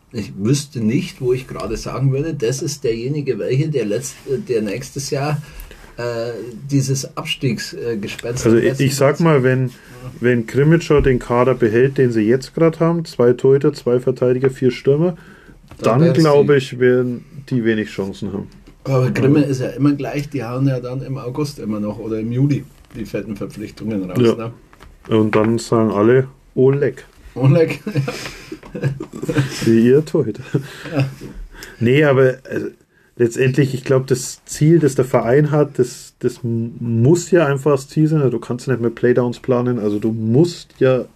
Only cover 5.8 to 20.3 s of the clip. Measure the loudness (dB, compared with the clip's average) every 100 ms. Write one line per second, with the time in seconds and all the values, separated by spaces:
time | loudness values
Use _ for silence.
5.8 | -20 -10 -8 -6 -6 -8 -12 -14 -2 -2
6.8 | 0 -4 -6 -10 -8 -4 -4 -4 -8 -10
7.8 | -8 -6 -8 -10 -8 -2 4 4 4 2
8.8 | 0 2 2 4 4 4 4 2 -2 -6
9.8 | -20 -18 -18 -2 0 2 0 2 4 4
10.8 | 4 2 4 0 0 2 2 4 2 4
11.8 | 2 2 2 2 2 2 -2 0 0 2
12.8 | 0 0 -4 2 2 4 4 4 2 -2
13.8 | 0 0 0 0 0 2 0 2 0 0
14.8 | 0 2 0 -2 -14 -20 -20 -20 -20 -4
15.8 | 0 4 4 4 6 6 6 2 0 0
16.8 | 4 4 0 -4 -12 -20 -4 0 0 0
17.8 | -2 -6 -8 -8 -8 -8 -10 -16 -20 -14
18.8 | -2 0 0 0 2 2 2 -2 -6 -2
19.8 | 0 0 -4 -8 -8